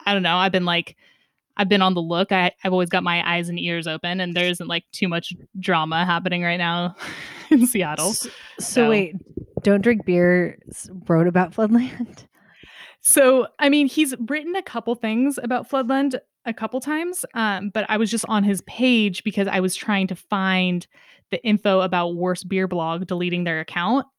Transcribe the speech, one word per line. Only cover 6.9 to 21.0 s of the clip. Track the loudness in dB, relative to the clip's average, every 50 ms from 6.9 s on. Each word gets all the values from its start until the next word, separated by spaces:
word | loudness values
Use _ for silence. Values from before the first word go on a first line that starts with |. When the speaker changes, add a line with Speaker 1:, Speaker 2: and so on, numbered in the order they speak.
| -6 -8 -14 -14 -14 -14 -14
Speaker 1:
<laughs> | -16 -16 -10 0 4
in | 4 4 4
Seattle. | 4 2 0 -2 -2 -2 0 0 0
Speaker 2:
S-, | -2 -2 -6
so | -10 -14 -18 -20 -20 -14 -10
Speaker 1:
So | -8 -4 0 2 4 4
Speaker 2:
wait, | 4 2 0 -2 -4 -10 -12 _ -14 -14 -14 -10 -8 -2 2
Don't | 2 4 4
Drink | 4 2 2 2 2
Beer | 0 2 4 4 6 4 4 2 0 -4 -10 _ -20
s-, | -18 -18 -18 -16 -18 -10 -2 2
wrote | 4 4 4
about | 4 4 2 0 0 0
Floodland? | -2 0 2 4 2 2 0 -4 -8 -10 -10 -12 -20 -20 _
<laughs> | _ _ _ _ _ _ -20 -20 -20 -20 -20 -20 -16 _ -2
Speaker 1:
So, | 0 4 6 6 6 6 4 4 0 _ 0
I | 2 4
mean, | 4 4 4
he's | 2 2 0 0 0 -2 -6 -6 -4
written | -6 -6 -4 -4 -6
a | -6 -6
couple | -6 -8 -8 -4 -4 -4
things | -4 -2 -2 0 0 0 0 0 -2 -4
about | -4 -4 -4 -4 -2
Floodland | -2 -2 0 0 0 0 0 0 -2 -4 -8 _ _ _ -8
a | -8 -8
couple | -6 -6 -6 -6 -6
times, | -4 -2 -4 -2 -2 -4 -6 -8 -10 -8 -4
um, | -2 -2 -2 -2 -2 -4 -6
but | -4 -4 -2 -2
I | 0
was | 0 0 0
just | 0 -4 -4 0
on | 0 2 2
his | 2 0 -2 -4
page | -10 -6 0 2 2 4 4 2 0 -2 -4 -6
because | -4 -2 -2 -2 0
I | 0 0
was | 0 0 -2
trying | -4 -2 -2 0 0 0 -2
to | -4
find | -6 -8 -4 -2 0 0 2 2 2 2 2 0 -2 -4 _ _ _